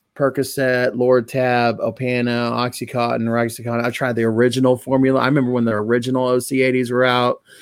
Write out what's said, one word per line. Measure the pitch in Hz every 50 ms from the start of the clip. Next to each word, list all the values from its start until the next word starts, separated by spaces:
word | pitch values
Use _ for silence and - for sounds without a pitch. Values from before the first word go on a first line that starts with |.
| _ _ -
Percocet, | - 143 135 131 143 131 127 - 143 131 127 127 123 123 123 -
Lortab, | 123 123 127 127 127 113 - - 131 127 123 123 120 120 117 110 -
Opana, | - 117 110 - 131 123 123 123 120 120 120 120 120 120
Oxycontin, | 120 120 123 123 - - 127 - - 123 120 120 120 117 113
Roxycontin. | 117 117 117 117 113 113 - 117 120 117 117 117
I | 123
tried | 117 - 139 123 117
the | 117 113
original | 113 110 117 123 123 117 131 131 127 127
formula. | 123 - 131 135 131 135 131 135 127
I | 123
remember | 131 143 147 127 123
when | 127 123 117
the | 117 110
original | 104 104 110 120 123 117 127 131 131 127
O | 123 127 127
C | 123 - 139 131 131
eighties | 131 127 127 127 117
were | 123 123 127
out. | 127 123 123 123 123 127 - _ _ - -